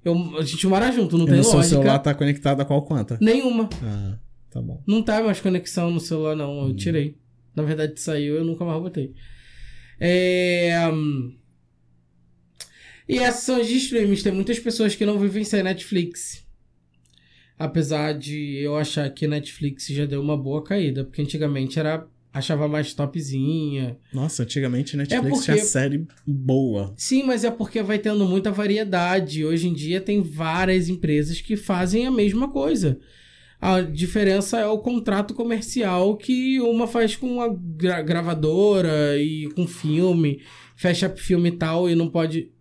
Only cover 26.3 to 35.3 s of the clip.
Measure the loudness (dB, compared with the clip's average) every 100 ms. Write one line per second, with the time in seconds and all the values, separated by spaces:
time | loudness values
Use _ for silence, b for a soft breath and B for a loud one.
26.3 | -2 2 2 2 -2 -4 -6 0 0 2
27.3 | 0 0 -2 -4 -2 0 0 0 2 2
28.3 | 2 0 0 0 0 0 0 2 0 0
29.3 | -2 0 2 0 -2 -2 -4 0 0 0
30.3 | -2 -2 0 2 2 2 -2 2 2 0
31.3 | -4 -4 -4 0 0 2 2 2 2 4
32.3 | 2 0 0 0 2 2 0 b b b
33.3 | b b b 2 2 0 -2 -2 2 2
34.3 | 2 0 0 0 0 0 -2 0 -2 -2